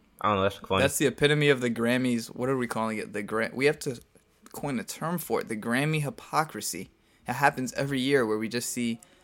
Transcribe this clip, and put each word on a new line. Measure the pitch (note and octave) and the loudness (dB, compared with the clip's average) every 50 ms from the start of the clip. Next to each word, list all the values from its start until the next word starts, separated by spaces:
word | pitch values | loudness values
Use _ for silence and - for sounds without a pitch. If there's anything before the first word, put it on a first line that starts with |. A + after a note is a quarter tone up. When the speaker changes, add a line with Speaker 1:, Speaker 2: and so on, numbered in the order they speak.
| _ _ _ - | _ _ _ -2
Speaker 1:
I | - G#2+ | 0 2
don't | G#2 | 2
know. | F#2+ F#2+ | 4 2
That's | G2 - | 0 0
funny. | - - - F#2+ G2 C3 | -4 -4 0 2 4 4
Speaker 2:
That's | C#3+ D3 - | 2 2 2
the | D#3 | 0
epitome | B2+ A#2+ - D3 C#3+ D3+ D3+ D3 C#3+ | 0 2 2 2 4 4 4 4 4
of | C#3 B2 | 4 4
the | B2 A#2+ | 2 0
Grammys. | A2+ A#2 A#2 A#2 B2 B2+ B2+ B2 A#2+ A#2 A2+ | 0 0 2 2 2 2 2 0 0 -2 -4
What | - - - B2 C3 | -6 -6 -4 -2 -2
are | C3+ | 0
we | B2+ B2 | 0 -2
calling | A#2 - A#2 A2 A2 A2 G#2+ | -2 -2 -2 -2 -2 -4 -6
it? | - - G2+ | -6 -6 -6
The | G#2 G#2 | -8 -6
Gra-, | - A2 A2 A2+ - - | -4 -2 -2 -2 -2 0
we | A#2+ C3+ | 2 2
have | D3 D3+ - | 2 2 0
to | - D3 A#2+ A#2 - _ _ _ _ _ _ _ - - | -4 -8 -8 -8 -12 _ _ _ _ _ _ _ -20 -18
coin | - - - C#3+ C3 A2 | -12 -8 -6 -4 -4 -4
a | G2 | -6
term | - - - C#3+ E3 F3 | -8 -8 -6 -4 -2 -2
for | D#3+ - - A2 - | -4 -2 -2 -2 -2
it. | - | -2
The | - A2+ | -2 -6
Grammy | G#2+ G2+ A#2 A#2+ C3 D3 D#3 D#3 D3+ C#3+ | -6 -2 -2 0 2 2 2 0 0 -2
hypocrisy. | C3+ - - - - - D3 D#3+ D#3 - G#2+ - - - F2 F#2 - _ _ _ _ _ _ _ | -2 -6 -8 -8 -2 0 0 0 0 -4 -8 -6 -6 -6 -8 -10 -12 _ _ _ _ _ _ _
It | - A#2+ | -4 0
happens | C3 C#3+ D3 D3+ C3 C3 A#2 - | 4 4 4 4 2 -2 -4 -2
every | - C#3 C#3 C#3 C3 | -2 -2 0 0 0
year | B2+ C3+ C#3+ C3+ A#2 | 2 4 4 4 4
where | G#2+ G#2+ | 4 0
we | G#2+ A2+ G#2 | -2 -2 -2
just | A#2 A#2+ - - | -4 -4 -4 -4
see | - B2 A#2+ A#2 A2+ - - - _ _ | -4 -2 -2 -2 -4 -6 -10 -18 _ _